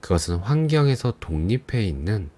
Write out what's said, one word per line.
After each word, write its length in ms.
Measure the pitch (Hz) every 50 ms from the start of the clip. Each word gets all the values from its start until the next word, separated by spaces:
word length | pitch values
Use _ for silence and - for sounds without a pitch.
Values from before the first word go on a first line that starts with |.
그것은 380 | - - 95 85 80 - 87 87
환경에서 800 | 90 107 143 156 160 156 151 156 147 139 135 123 - 123 113 -
독립해 640 | - - 80 78 80 90 113 127 - - - 123 110
있는 460 | 92 78 67 69 90 107 107 87 76 -